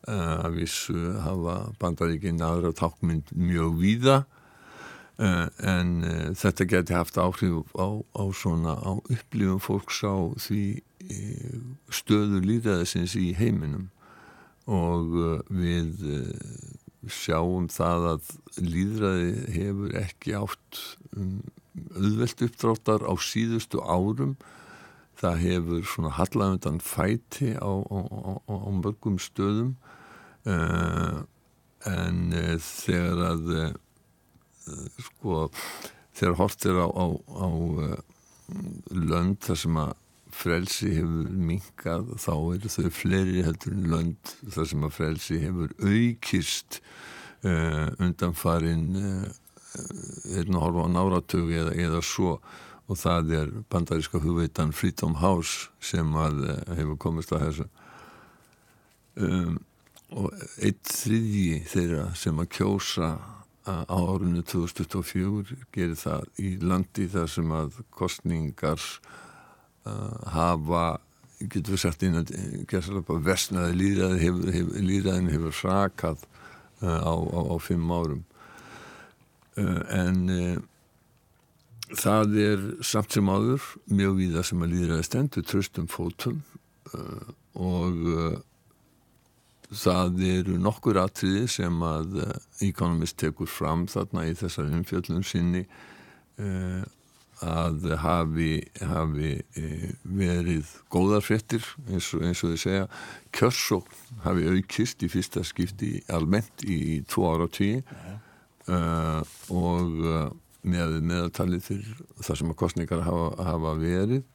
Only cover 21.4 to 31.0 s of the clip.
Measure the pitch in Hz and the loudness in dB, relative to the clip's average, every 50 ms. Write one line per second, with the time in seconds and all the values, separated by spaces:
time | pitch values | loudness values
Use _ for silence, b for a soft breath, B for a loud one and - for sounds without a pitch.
21.4 | - - - - _ _ _ 85 - - - 90 98 104 107 110 120 120 - - | -8 -10 -16 -18 _ _ _ -12 -12 -10 -2 2 2 2 4 2 0 -2 0 -2
22.4 | 120 113 - - - 113 113 110 _ - 107 107 110 - 95 - - - - 110 | -2 -2 -2 0 2 2 2 2 _ 2 2 2 2 0 -2 -2 -2 -2 0 0
23.4 | 113 113 117 113 110 - - 67 - - 85 90 92 104 110 123 139 139 135 B | 0 0 0 -2 -2 -2 -4 -4 0 2 2 2 2 2 0 0 -2 -2 -2 B
24.4 | B B B B B B B B B B B B B B B - - 90 85 82 | B B B B B B B B B B B B B B B 0 0 2 2 4
25.4 | 87 90 90 90 85 85 85 85 90 - - - 82 76 69 82 92 95 - 117 | 2 2 2 2 0 0 -2 -2 -2 -4 -4 -2 -2 -2 2 0 0 2 2 2
26.4 | 101 98 95 90 - 71 76 85 - - - - 80 98 113 117 - _ - - | 2 2 2 0 0 -2 -4 -2 -4 -4 0 0 2 2 2 -2 -4 _ -4 -2
27.4 | 139 120 107 - - 98 98 98 95 - 101 98 87 - 101 104 - 95 98 - | -2 -2 -2 -2 -2 -2 -2 -2 -2 -2 -4 -4 -4 -4 -8 -8 -6 -6 -8 -8
28.4 | _ - 104 92 98 101 98 92 85 101 104 - - 110 98 90 - - _ - | _ -8 -8 -6 -4 -2 -2 0 0 -2 -4 -2 -2 -2 -2 -2 -4 -6 _ 0
29.4 | 95 101 104 110 120 131 131 - B B B B B B B B B B B B | 0 2 2 2 0 -2 -4 -6 B B B B B B B B B B B B
30.4 | _ 110 95 82 80 82 85 85 85 82 82 85 | _ 0 2 2 2 2 2 2 2 0 0 0